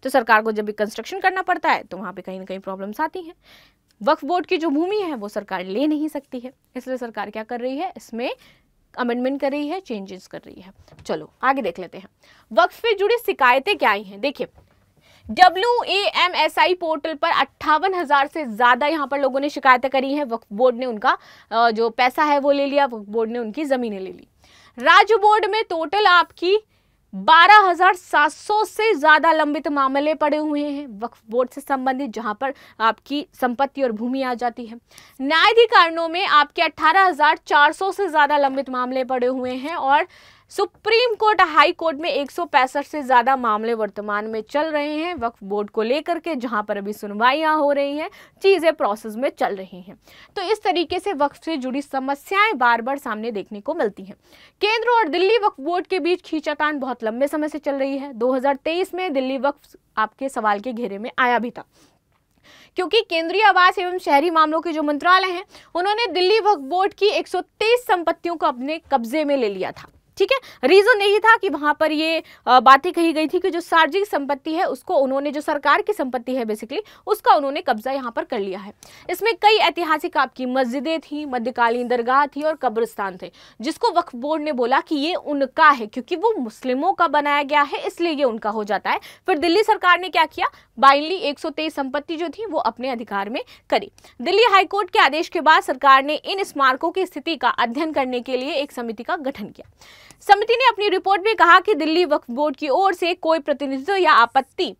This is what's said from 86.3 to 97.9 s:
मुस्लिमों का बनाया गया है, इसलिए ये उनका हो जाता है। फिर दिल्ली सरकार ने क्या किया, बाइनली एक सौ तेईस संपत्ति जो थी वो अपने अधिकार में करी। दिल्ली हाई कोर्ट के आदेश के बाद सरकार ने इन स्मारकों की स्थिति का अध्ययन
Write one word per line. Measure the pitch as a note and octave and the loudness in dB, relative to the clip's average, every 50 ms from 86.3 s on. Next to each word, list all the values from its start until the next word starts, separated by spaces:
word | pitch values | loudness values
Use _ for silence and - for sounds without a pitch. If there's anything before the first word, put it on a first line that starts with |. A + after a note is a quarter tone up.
| A4 F#4+ | -2 -2
मुस्लिमों | C4 G#3+ A3 - - C4 B3+ C4 D4 F4+ G4 | -6 -8 -10 -10 -6 -6 -4 -2 -2 -2 0
का | - F4 E4 | 0 0 2
बनाया | C#4 D4 C#4+ D4 C#4+ C#4+ D4 | 2 0 0 2 0 0 0
गया | C4+ D4 D4 | 2 2 2
है, | C#4+ C#4+ E4 G4+ - - | 2 2 -2 -6 -6 -8
इसलिए | - - E4+ E4+ D#4 | -6 -4 -2 -2 0
ये | C4+ C#4+ | 0 0
उनका | B3+ A3 A3+ - G#3+ | -2 -2 -2 -6 -4
हो | G#3 A3 G#3 | -4 -4 -4
जाता | G3+ G#3 F#3 - G3 | -4 -4 -4 -2 -2
है। | B3 - - - - - _ - | -4 -4 -4 -10 -20 -12 _ -2
फिर | F#4+ D4+ | -2 0
दिल्ली | C#4+ F4 E4 G4+ A4 | 2 2 2 2 4
सरकार | - G#4+ G4 - F4+ F4 E4+ | 2 0 2 4 2 2 2
ने | F4+ F#4 | 2 -2
क्या | D4+ F4 D#4+ | 0 0 0
किया, | D#4 - - F4+ C5+ - - _ _ _ - | 0 0 -6 -6 -6 -6 -10 _ _ _ 6
बाइनली | A3+ C4+ C#4 C#4+ D4 D#4+ F#4+ | 6 6 6 6 2 -2 -4
एक | F#4 - C#4+ C#4+ - | -4 -4 -4 -6 -4
सौ | - E4 | -8 -8
तेईस | D4 - D#4 D#4 D4+ | -6 -4 -6 -6 -4
संपत्ति | - C#4 C4+ B3+ D4 C#4+ _ E4+ | -6 -8 -4 -6 -8 -6 _ -8
जो | D4+ F4 E4 | -6 -6 -8
थी | C#4 - A4 | -8 -8 -10
वो | G#4+ D4+ D#4+ | -6 -4 -2
अपने | - A3+ A3+ - A#3+ C4+ | -2 -2 -4 -4 -8 -6
अधिकार | B3+ A3+ A#3 - G#3 G3 G3 G3+ | -6 -6 -8 -6 -6 -6 -6 -4
में | A#3 D4 B4+ _ - - _ _ | -8 -10 -10 _ -18 -20 _ _
करी। | - - - - _ _ _ - _ _ | -2 -2 -2 -4 _ _ _ -20 _ _
दिल्ली | A#3+ D4 F#4+ G4+ A4+ | -4 0 2 4 4
हाई | A#4+ G4 G4 F#4+ | 6 6 4 4
कोर्ट | D#4 - G4+ G#4 F4+ | 2 -2 -4 -4 -2
के | - A4 | 2 2
आदेश | F#4 D4 C4+ D#4 E4+ - | 2 4 2 -2 -6 -4
के | - F4+ | -6 -2
बाद | C#4+ D4+ D#4 F4 F#4+ | 4 4 4 4 4
सरकार | - D4+ B3+ - C#4 C4+ C4+ C4+ | 0 -6 0 4 6 6 6 4
ने | C#4+ D#4 | 0 -4
इन | - _ - F#4 G4 G4 | -6 _ -8 -6 -6 -6
स्मारकों | - - C#4+ C4+ C4 C4 C4+ - E4+ | -6 -2 0 2 2 2 2 -2 -4
की | - F#4+ F#4+ | -2 -2 -4
स्थिति | F4+ - D4+ C4+ D#4+ E4 | -4 -6 -10 -6 -6 -6
का | C4 - A#3+ | -2 -2 -2
अध्ययन | - - A#3 A#3+ A#3 C#4+ E4 D#4+ | 0 0 -2 -2 -2 -4 -4 -4